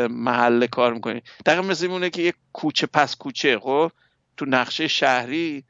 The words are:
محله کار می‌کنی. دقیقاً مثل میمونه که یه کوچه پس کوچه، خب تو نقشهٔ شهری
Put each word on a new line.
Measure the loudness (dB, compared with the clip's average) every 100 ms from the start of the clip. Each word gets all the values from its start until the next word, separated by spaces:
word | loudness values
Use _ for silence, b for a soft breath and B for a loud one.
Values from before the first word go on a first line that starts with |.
| 2
محله | -2 -2 2 4 4 2
کار | 2 0
می‌کنی. | 0 -6 -8 B B 0
دقیقاً | 2
مثل | 0 -2 -2
میمونه | -2 -4
که | -2
یه | -2 -2 _
کوچه | -6 -4 -2 0
پس | 2 0 -2
کوچه، | -10 -2 0 0
خب | 0 2 0 -2 _ _ _ -8
تو | 0
نقشهٔ | 0 0 -4 -4
شهری | 2 2 2 -2 -4 -6 -8